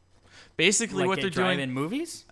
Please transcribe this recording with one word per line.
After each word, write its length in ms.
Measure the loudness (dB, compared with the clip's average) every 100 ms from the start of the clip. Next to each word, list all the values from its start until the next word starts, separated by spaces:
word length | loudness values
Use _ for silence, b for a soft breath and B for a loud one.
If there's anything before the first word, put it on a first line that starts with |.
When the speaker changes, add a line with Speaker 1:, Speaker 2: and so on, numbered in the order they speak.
| _ _ B B B 2
Speaker 1:
Basically, 440 | 4 4 0 0
Speaker 2:
Like 80 | 0
Speaker 1:
what 100 | 0
Speaker 2:
at 40 |
Speaker 1:
they're 80 | 0
doing 160 | 0 0 0
Speaker 2:
drive-in 160 | -2
movies? 520 | -4 -4 -4 -8 -12 -12